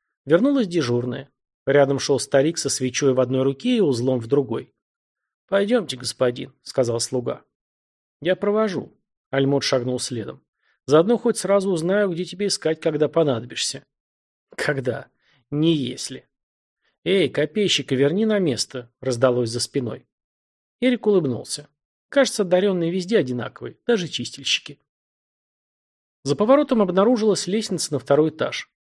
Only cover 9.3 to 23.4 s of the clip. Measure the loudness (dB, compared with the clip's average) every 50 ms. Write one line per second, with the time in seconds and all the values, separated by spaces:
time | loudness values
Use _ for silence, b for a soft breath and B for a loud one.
9.3 | 0 0 2 2 2 0 0 0 0 0 -2 -2 -4 -4 -6 -6 -8 -8 -8 -10
10.3 | -14 -16 _ _ _ _ _ _ _ _ 0 4 4 4 6 4 2 0 2 -2
11.3 | -2 0 0 2 2 2 2 0 -2 -2 0 0 0 0 0 0 -2 -6 -8 -8
12.3 | -6 -6 -4 -4 -4 -2 -2 -2 -2 0 -2 -2 0 0 0 2 2 2 2 2
13.3 | 0 -2 -6 -10 -8 -6 -6 -6 -6 -10 _ _ _ _ _ _ _ _ _ _
14.3 | _ _ _ _ -10 -6 -4 -2 -2 -2 -2 -4 -6 -6 -10 _ _ _ _ _
15.3 | _ _ _ -6 -2 0 2 2 2 0 -2 -6 -8 -8 -10 -12 -12 -14 _ _
16.3 | _ _ _ _ _ _ _ _ _ _ _ _ _ _ -2 0 2 2 2 0
17.3 | 0 -2 -2 -2 0 -2 0 0 0 -2 -2 -2 2 2 2 2 2 2 0 2
18.3 | 2 2 2 0 0 -2 -4 -8 -8 -12 -12 _ _ -8 -4 -4 0 2 2 2
19.3 | 4 2 0 -2 -4 -6 -6 -4 -4 -6 -6 -6 -10 -12 _ _ _ _ _ _
20.3 | _ _ _ _ _ _ _ _ _ -2 0 0 0 2 2 2 2 4 2 0
21.3 | -4 -6 -8 -10 -12 -12 -12 _ _ _ _ _ _ _ _ -2 2 2 2 2
22.3 | 0 -2 0 2 2 2 2 2 0 0 -2 -2 -2 -4 -2 0 0 0 0 0
23.3 | -2 -6